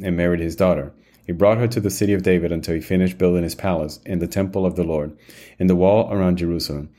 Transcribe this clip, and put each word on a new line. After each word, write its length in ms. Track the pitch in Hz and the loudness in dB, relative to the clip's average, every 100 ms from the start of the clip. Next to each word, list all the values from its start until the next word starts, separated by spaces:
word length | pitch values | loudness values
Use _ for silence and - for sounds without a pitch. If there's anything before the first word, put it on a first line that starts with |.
and 140 | 95 87 | -4 0
married 240 | 87 87 | 0 0
his 160 | 85 82 | -2 0
daughter. 380 | 92 78 69 - _ _ - | 2 2 -4 -14 _ _ -8
He 60 | |
brought 240 | 85 101 113 | 2 2 4
her 100 | 117 | 0
to 140 | 117 | 0
the 80 | 101 | -2
city 240 | - 101 | 0 0
of 100 | 98 | 2
David 300 | 95 90 85 | 2 2 0
until 220 | 85 80 82 | -4 -4 -4
he 40 | |
finished 380 | - 92 92 - | 0 0 0 2
building 260 | 90 90 | 2 2
his 120 | 85 - | -2 -4
palace 440 | 95 85 76 - - | -4 -2 -4 -10 -8
and 160 | 92 | -6
the 60 | 85 | -4
temple 380 | 98 95 98 92 | -4 -2 -2 -2
of 120 | 82 | 0
the 80 | 82 | -2
Lord 320 | 78 76 - - - - - | -2 -4 -10 -20 -20 -16 -2
and 100 | 92 | 2
the 60 | 90 | 4
wall 340 | 92 107 - | 6 4 2
around 240 | 101 92 87 | 0 2 0
Jerusalem. 540 | 85 85 - 71 76 | -2 -4 -4 -8 -10